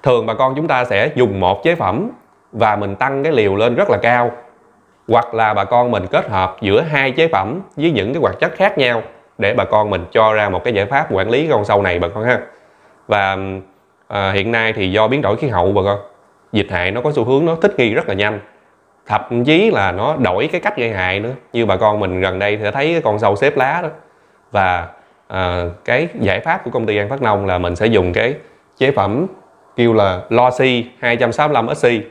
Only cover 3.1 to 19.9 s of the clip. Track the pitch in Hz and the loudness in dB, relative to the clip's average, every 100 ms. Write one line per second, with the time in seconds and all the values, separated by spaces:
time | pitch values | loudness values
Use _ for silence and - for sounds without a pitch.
3.1 | 139 151 139 104 98 117 120 202 104 120 | -2 0 2 2 2 2 2 2 2 2
4.1 | 123 120 - - _ _ _ _ _ - | 2 0 -4 -20 _ _ _ _ _ 0
5.1 | 117 - 113 110 101 98 120 123 104 92 | 2 2 0 2 0 2 2 2 0 0
6.1 | 160 - 95 92 - 101 107 165 147 135 | -2 0 -2 -2 -2 2 2 2 0 0
7.1 | 131 160 104 95 160 - - 160 127 98 | 2 2 2 -2 -6 -10 -2 0 0 -2
8.1 | 160 110 - 165 - 196 196 127 117 110 | 0 -2 0 -4 0 0 2 0 0 -4
9.1 | - _ - 98 104 95 107 104 95 85 | -18 _ -2 0 0 2 0 2 -2 0
10.1 | 113 110 107 104 90 123 104 104 139 156 | 2 4 4 0 0 0 0 0 0 0
11.1 | 95 98 123 156 123 101 104 95 87 87 | -2 0 0 2 0 2 2 2 0 -2
12.1 | 104 117 113 - - _ _ _ _ - | -2 -2 -2 -4 -20 _ _ _ _ -2
13.1 | 104 98 95 98 95 95 _ _ _ _ | 0 0 -2 -6 -10 -12 _ _ _ _
14.1 | 101 98 98 104 113 113 110 95 104 110 | -4 -2 0 0 0 -2 -2 0 2 2
15.1 | 143 98 107 147 95 90 101 98 101 - | 0 -2 -2 -2 0 2 2 0 -2 -6
16.1 | _ _ _ _ 110 98 90 90 110 151 | _ _ _ _ -4 -2 -2 -2 -2 -2
17.1 | 143 113 139 165 165 - - 117 113 - | -2 2 2 2 2 0 2 0 0 -2
18.1 | 98 104 107 - _ _ _ _ _ - | -2 -2 -4 -12 _ _ _ _ _ -4
19.1 | - - 120 123 160 220 135 98 | -4 -2 -2 2 4 4 2 0